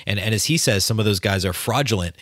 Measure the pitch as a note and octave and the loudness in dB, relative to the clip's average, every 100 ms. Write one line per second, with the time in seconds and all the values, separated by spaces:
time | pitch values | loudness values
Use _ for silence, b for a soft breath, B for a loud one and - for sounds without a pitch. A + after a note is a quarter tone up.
0 | B G2 G#2+ G#2+ - D#3+ - G2 - A2 | B -4 -2 0 0 0 2 2 2 2
1 | G#2+ F#2+ G#2 G2 F#2 F2 - B2 B2+ G2+ | 2 2 0 0 0 -2 -2 0 2 0
2 | F2 - | -2 -8